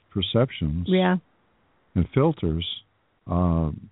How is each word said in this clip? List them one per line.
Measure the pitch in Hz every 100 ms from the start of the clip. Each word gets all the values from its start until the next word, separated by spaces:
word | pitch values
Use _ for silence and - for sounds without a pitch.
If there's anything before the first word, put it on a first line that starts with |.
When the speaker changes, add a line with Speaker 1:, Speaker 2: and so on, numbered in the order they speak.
| _
Speaker 1:
perceptions | - 95 113 131 - 80 80 87
Speaker 2:
Yeah. | 185 185 180 - _ _ _ _ _ _
Speaker 1:
and | - 85
filters, | - 151 156 87 80 85 - - _ _ _ -
uh, | 85 90 82 80 - -